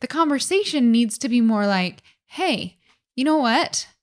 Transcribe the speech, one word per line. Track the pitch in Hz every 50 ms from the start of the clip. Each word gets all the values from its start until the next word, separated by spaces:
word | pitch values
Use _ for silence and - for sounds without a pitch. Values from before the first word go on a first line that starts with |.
The | - -
conversation | - 311 330 302 285 262 - - 359 392 415 - - 294 247 233
needs | 226 233 240 214 - -
to | - 269
be | 240 240
more | 226 226 226 208 202 202
like, | 196 185 180 180 - - _ _ _ _ _
"Hey, | _ - - 370 359 254 - - 175 - _ _ _ _ _ _ _ _
you | 247
know | 262 302 311 311
what? | 262 233 226 302 349 - - - - - _ _